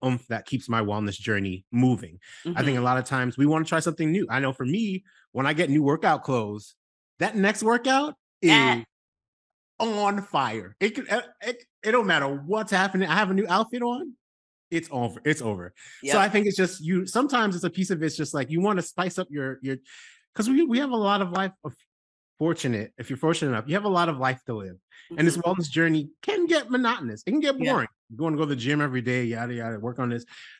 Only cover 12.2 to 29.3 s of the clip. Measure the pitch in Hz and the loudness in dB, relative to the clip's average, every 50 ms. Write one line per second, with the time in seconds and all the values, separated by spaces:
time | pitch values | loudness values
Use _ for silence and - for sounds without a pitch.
12.2 | 143 139 143 143 143 156 202 214 214 - 202 185 190 196 196 185 190 156 156 196 | 2 0 -4 -4 -6 -4 -4 -4 -2 0 2 2 2 2 2 0 0 2 2 2
13.2 | 214 185 190 196 214 170 175 202 226 226 247 247 240 240 240 262 349 294 240 _ | 2 2 2 0 2 2 2 0 0 0 -4 -4 -4 -4 -4 -6 -8 -12 -14 _
14.2 | _ _ _ _ _ _ _ _ _ - 170 165 160 160 139 127 120 113 95 104 | _ _ _ _ _ _ _ _ _ -6 -4 -4 -4 -4 -4 -2 -2 -4 -4 -4
15.2 | - 147 156 151 127 110 101 90 87 90 - - - - - - - 139 139 208 | -2 -2 0 0 -2 -4 -4 -6 -8 -12 -16 -20 -20 -20 -18 -8 -2 2 4 4
16.2 | 196 190 196 208 208 208 190 - 185 175 185 - 151 160 190 180 185 190 - 226 | 4 4 4 2 2 2 2 2 0 0 -2 -4 -4 0 0 0 0 0 0 0
17.2 | 269 285 269 247 220 202 185 175 185 170 - 190 185 - 185 156 160 156 151 - | 0 2 2 2 2 2 0 -2 -4 -4 -2 -2 -2 -2 -2 -2 -2 -4 -4 -4
18.2 | 151 - - 147 131 120 156 170 185 208 208 185 165 - - - 185 185 - 185 | -6 -4 -4 -4 -4 -2 -2 0 0 0 0 0 -2 -4 -4 -4 -4 -4 -4 -6
19.2 | 185 - 143 147 135 131 131 131 131 135 135 131 _ - - - - - - _ | -8 -6 -6 -6 -6 -6 -8 -8 -8 -8 -8 -8 _ -16 -20 -20 -20 -20 -20 _
20.2 | _ _ - - 208 233 262 285 339 277 233 247 294 269 247 226 208 196 202 196 | _ _ -6 -4 0 2 4 4 4 4 2 0 0 0 0 0 2 2 2 2
21.2 | 196 180 175 190 190 185 190 _ - 147 - _ _ _ _ _ _ _ _ _ | 0 -2 -2 -2 -2 -4 -6 _ -14 -16 -16 _ _ _ _ _ _ _ _ _
22.2 | _ _ _ - 151 170 160 - - 131 117 104 107 - _ - 127 - 135 123 | _ _ _ -2 0 0 0 0 -2 -2 -2 -2 -4 -8 _ -12 -10 -10 -6 -2
23.2 | - 156 165 - 160 139 120 107 110 135 170 202 208 208 185 170 170 165 151 127 | 0 0 0 0 0 -2 -2 -2 -2 -2 -2 -2 0 2 2 2 2 2 0 0
24.2 | 131 131 127 - _ - 117 107 98 95 90 - _ _ _ - - - 170 - | 0 -2 -2 -2 _ -8 -8 -8 -8 -12 -14 -18 _ _ _ -20 -20 -8 -2 2
25.2 | 160 170 160 175 165 170 190 190 165 143 - 160 165 165 160 156 143 151 - _ | 2 2 2 2 0 0 0 0 -2 -2 0 2 2 4 2 0 -2 -4 -10 _
26.2 | - - 427 370 349 320 330 302 254 220 254 254 254 233 240 214 151 117 107 - | -6 -4 -2 0 2 2 2 2 0 0 -2 0 0 0 0 -2 -4 -8 -8 -8
27.2 | - 190 233 311 294 285 269 262 - - 262 175 117 - _ _ _ - 113 110 | -4 0 0 2 2 2 0 0 0 0 0 0 0 -2 _ _ _ -14 -8 -4
28.2 | 156 165 156 147 160 143 143 123 113 131 147 147 147 143 127 127 117 123 123 127 | -2 0 0 0 0 0 -2 -2 0 0 2 2 0 0 -2 -2 -2 0 0 0
29.2 | 123 113 | 0 -2